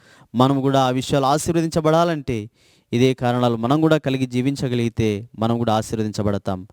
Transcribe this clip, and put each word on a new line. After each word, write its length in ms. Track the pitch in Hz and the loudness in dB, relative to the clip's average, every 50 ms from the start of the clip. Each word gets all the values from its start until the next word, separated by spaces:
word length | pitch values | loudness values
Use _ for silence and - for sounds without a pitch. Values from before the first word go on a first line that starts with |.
| _ _ - - _ _ - | _ _ -20 -20 _ _ 0
మనం 260 | 117 127 135 139 135 | 2 2 4 2 2
కూడా 260 | 131 139 135 135 131 | 0 2 2 2 2
ఆ 40 | 127 | 2
విషయాలు 360 | 127 131 - - 151 139 135 | 0 -2 -2 -2 0 0 2
ఆశీర్వదించబడాలంటే 1200 | 131 147 156 - 175 165 165 165 160 - 170 151 156 156 165 170 175 160 147 131 - 120 107 104 - _ _ _ _ _ _ _ _ | 2 0 0 0 -2 0 0 -2 -2 -2 0 2 2 2 2 2 0 -2 -4 -6 -6 -6 -6 -8 -12 _ _ _ _ _ _ _ _
ఇదే 220 | 120 120 127 131 127 | 0 2 2 2 2
కారణాలు 420 | - 127 120 123 123 123 120 117 | 0 -2 -2 0 2 2 2 2
మనం 240 | 110 117 127 143 156 | 0 0 0 2 2
కూడా 180 | 156 160 160 151 | 4 4 2 2
కలిగి 280 | - 135 135 131 131 | 0 -2 -4 -2 -4
జీవించగలిగితే 1000 | 123 120 127 123 139 139 - 143 123 123 120 117 117 - - 113 107 104 98 117 - - 104 | -2 -2 -2 -2 -2 -2 -2 -4 -2 -2 -2 -2 -2 -2 0 0 0 0 -2 -6 -10 -6 -2
మనం 200 | 113 113 117 117 | 0 0 0 0
కూడా 160 | 120 113 107 | 0 2 0
ఆశీర్వదించబడతాం. 920 | 110 107 - 113 110 107 104 - 110 101 104 101 95 - 101 92 92 95 - | 0 0 -2 -4 -4 -4 -4 -2 -2 -2 -2 -2 -2 -4 -6 -6 -6 -10 -14